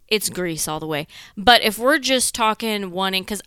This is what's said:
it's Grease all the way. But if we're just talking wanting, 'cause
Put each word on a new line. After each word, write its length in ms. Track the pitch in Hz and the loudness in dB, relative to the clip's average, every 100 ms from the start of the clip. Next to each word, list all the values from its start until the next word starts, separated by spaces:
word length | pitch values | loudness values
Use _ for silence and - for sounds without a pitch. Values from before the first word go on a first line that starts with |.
| - | -4
it's 220 | 214 190 | -2 -2
Grease 360 | 180 180 156 160 | -4 -4 -4 -4
all 100 | 156 | -6
the 80 | 156 | -4
way. 200 | 147 156 - - - | -4 -6 -14 -18 0
But 260 | 196 240 | 6 6
if 140 | 220 208 | 6 0
we're 200 | 247 302 | 2 2
just 360 | 254 262 - | 2 0 0
talking 580 | - 220 214 226 208 196 | 0 0 0 -2 -4 -4
wanting, 340 | 175 190 190 190 | -4 -2 -2 -4
'cause 160 | 208 | -6